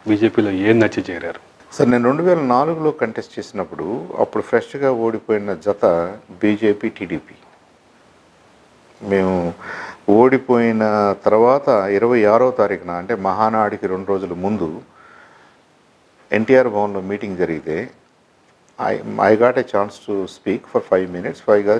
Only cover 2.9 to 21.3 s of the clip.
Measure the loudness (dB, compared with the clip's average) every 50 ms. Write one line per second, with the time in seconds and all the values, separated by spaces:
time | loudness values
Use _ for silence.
2.9 | -2 -2 -4 -6 -6 -8 -12 -10 -12 -14 -12 -10 -8 -8 -8 -8 -8 -8 -8 -6
3.9 | -8 -8 -10 -6 -4 -2 -2 -2 -2 -6 -4 -2 -2 -2 -2 -4 -6 -4 -2 -2
4.9 | 0 0 -2 -2 -4 -4 -2 -2 -2 -2 -2 -4 -8 -4 -4 -4 -2 2 2 2
5.9 | 2 2 0 -4 -6 -12 -18 -20 -8 -2 0 0 0 2 2 0 0 0 -4 -8
6.9 | -8 -8 -10 -8 -8 -10 -10 -14 -20 -20 -20 -20 _ _ _ _ _ _ _ _
7.9 | _ _ _ _ _ _ _ _ _ _ _ _ _ _ _ _ _ _ _ _
8.9 | _ -14 -4 0 0 2 2 2 0 0 -2 -4 -6 -10 -12 -14 -14 -12 -14 -14
9.9 | -16 -6 0 4 6 6 6 6 4 2 2 2 2 2 2 2 2 2 0 2
10.9 | 2 2 2 0 0 -2 -2 0 2 4 4 4 4 2 2 2 2 2 2 0
11.9 | 0 0 2 2 2 4 4 4 4 4 4 2 2 0 0 0 0 -4 -6 -8
12.9 | -8 -8 -6 -6 -6 -4 -2 -2 0 0 0 0 2 0 0 0 -2 -4 -4 -4
13.9 | -4 -4 -4 -4 -4 -2 -4 -6 -6 -6 -4 -4 -2 -4 -4 -6 -8 -10 -16 -20
14.9 | _ -20 -20 -20 -20 -20 -20 -20 -20 _ _ _ _ _ _ _ _ _ _ _
15.9 | _ _ _ _ _ _ _ -4 -2 -2 2 4 4 4 4 4 0 -2 -2 -2
16.9 | -4 -6 -6 -6 -6 -6 -6 -8 -4 -2 -2 -2 -4 -4 -6 -6 -6 -6 -6 -10
17.9 | -14 _ _ _ _ _ _ _ _ _ _ _ _ _ _ _ _ -6 -4 -4
18.9 | -4 -4 -6 -6 -2 0 2 4 4 4 4 2 2 0 -2 -2 -2 -2 -2 -4
19.9 | -6 -12 -8 -6 -4 -4 -4 -6 -10 -8 -6 -4 -4 -4 -6 -4 -4 -4 0 0
20.9 | 0 0 0 -2 -6 -8 -8 -8